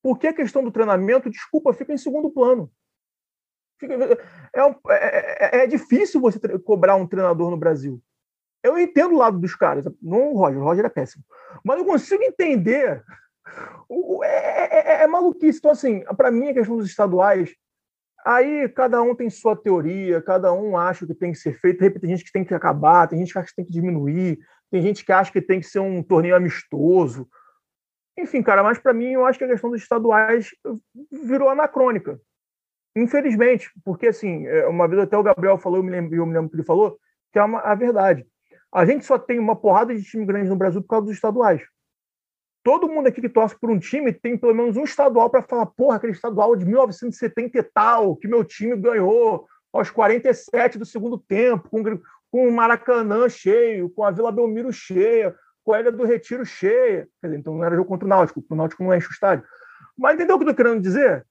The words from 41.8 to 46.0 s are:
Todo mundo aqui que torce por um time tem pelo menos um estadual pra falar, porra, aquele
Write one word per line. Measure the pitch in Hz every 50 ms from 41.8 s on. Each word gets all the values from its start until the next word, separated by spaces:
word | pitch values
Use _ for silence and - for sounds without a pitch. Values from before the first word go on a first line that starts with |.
| _ _ _ _ _ _ _ _ _ _ _ _ _ _ _ _ _
Todo | 240 285 320 - 320
mundo | 311 302 269
aqui | 254 - -
que | 233 240
torce | - 233 220 214 - _
por | - 226
um | 226 185
time | - - - 294 294 247 175
tem | - - 233 247 -
pelo | - 240 226
menos | 233 240 240 196 233
um | 208
estadual | - - - 285 269 226 - 233 240
pra | - 254
falar, | - _ 254 240 226
porra, | - _ - 247 285 233
aquele | -